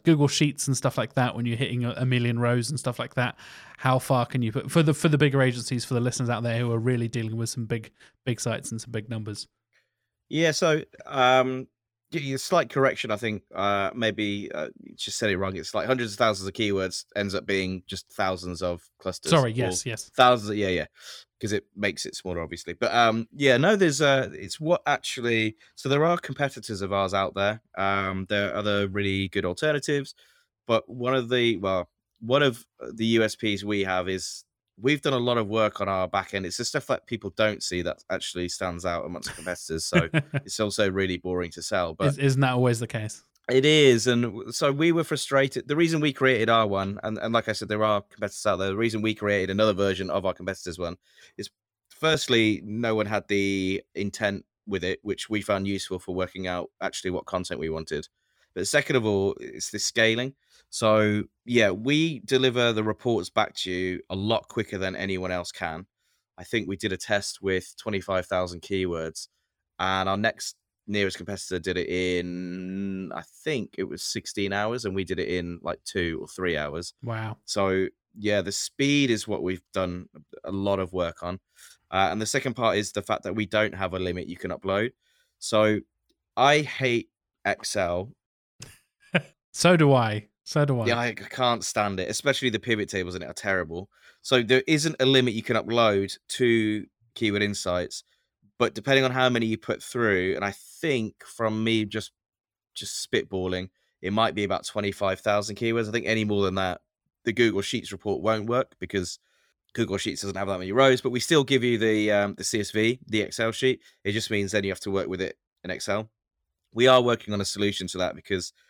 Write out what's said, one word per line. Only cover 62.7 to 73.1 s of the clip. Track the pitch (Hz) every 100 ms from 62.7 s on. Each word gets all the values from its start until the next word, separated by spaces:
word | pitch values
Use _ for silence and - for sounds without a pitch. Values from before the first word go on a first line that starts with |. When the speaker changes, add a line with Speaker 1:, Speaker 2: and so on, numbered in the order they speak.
Speaker 2:
the | 110
reports | 107 104 123 113 -
back | 110 107 -
to | 92
you | 90 92 90 -
a | 95
lot | 104 113 -
quicker | 117 104 98
than | 95 92
anyone | 98 92 92
else | 90 85
can. | - 87 80 95 _ _ _ _ -
I |
think | 90 113 92
we | 98
did | 110
a | 95
test | - 101 - -
with | 98 95 - -
twenty-five | 113 98 92 92 -
thousand | 92 90 87
keywords, | - 98 92 85 80 - - _ _ _ _ -
and | 95 95 95
our | 98
next | 110 - - - _ _ -
nearest | 104 98 -
competitor | 92 98 - 90
did | 87 90
it | -
in, | 90 90 90 87 90 90 90 92 95 98 95 95